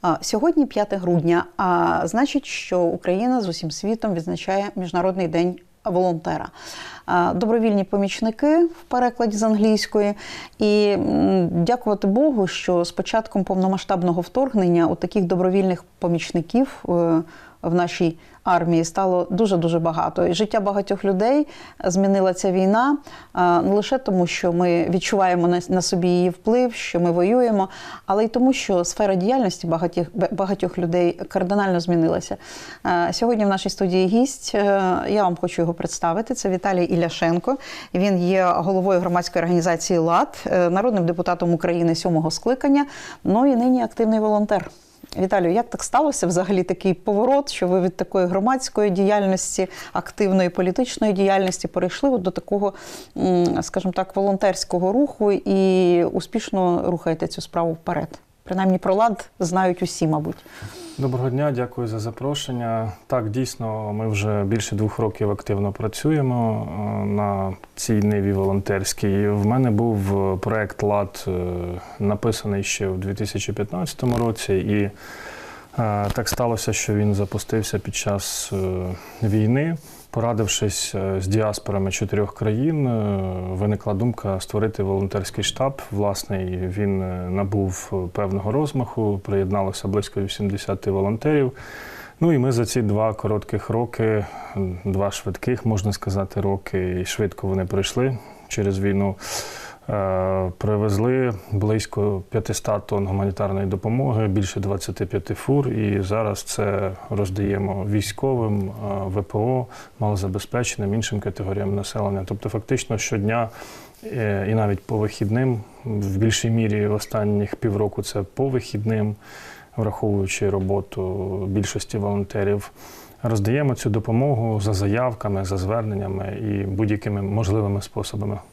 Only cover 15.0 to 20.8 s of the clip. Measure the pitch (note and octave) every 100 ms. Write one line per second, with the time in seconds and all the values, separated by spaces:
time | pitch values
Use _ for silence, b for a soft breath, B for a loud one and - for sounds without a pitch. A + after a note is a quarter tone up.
15 | F#3 G#3 F3 F3+ F#3 F#3+ F#3+ F3 - _
16 | F3+ E3+ - F3 D#3+ A#3 C4+ - - F3
17 | E3+ D#3+ E3 B B B F#3+ F3 F3 -
18 | E3+ E3 B B - F3 E3+ E3 E3 -
19 | F#3+ F3+ F3 F3+ A3 F#3 E3 E3 E3 D#3+
20 | E3 E3+ F3 F3 G#3 A3+ G3 G3+